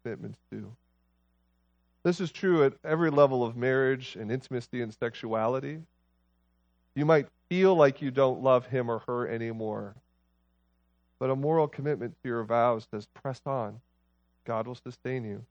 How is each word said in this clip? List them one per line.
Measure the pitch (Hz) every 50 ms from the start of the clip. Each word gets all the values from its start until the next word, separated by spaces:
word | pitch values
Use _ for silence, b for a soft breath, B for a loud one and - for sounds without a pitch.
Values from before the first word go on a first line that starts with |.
| -
commitments | 120 110 - - - 104 - _ -
do. | - 107 107 95 117 _ _ _ _ _ _ _ _ _ _ _ _ _ _ _ _ _ _ _ _ _ _ _ _ _ -
This | 175 180 -
is | 196 160 -
true | - - 190 180 165 143
at | 135 - - -
every | 160 156 160 170 160
level | 147 143 147 139 131 127 120
of | 113 113
marriage | 120 120 131 131 131 135 131 135 127 131 - - -
and | 110 104
intimacy | 117 131 - - 127 123 117 - - 123
and | 120 110 110
sexuality. | - - 117 113 - - 113 110 110 113 113 127 135 139 139 151 160 160 _ _ _ _ _ _ _ _ _ _ _ _ _ _ _ _ _ _ _ _ _ -
You | - 147
might | 151 160 151 143 - _ _ _ -
feel | 175 180 190 190 185
like | 170 151 139 139 -
you | 151 135
don't | 127 131 135 131 127 -
love | 127 131 131 127 120
him | - 131 131 123 117
or | 117 110 - -
her | 123 120 123
anymore, | 76 113 113 113 113 113 113 110 107 107 107 104 101 101 - _ _ _ _ _ _ _ _ _ _ _ _ _ _ _ _ _ _ _ _ _ _ _ -
but | 127 131
a | 131
moral | 135 139 151 160 165 156 147
commitment | - - 135 147 147 104 110 120 165 _ -
to | 127
your | 120 117 113
vows | 107 117 117 117 123 120 110 107 _
says, | - 107 104 - _
"Press | - - 139 131 - -
on. | 143 135 131 113 104 104 117 _ _ _ _ _ _ _ _ _ _ _ _ _
God | - 117 110 113 123
will | 123
sustain | 120 - 127 123 - - 123 131 131 117
you." | 110 101 104 117 _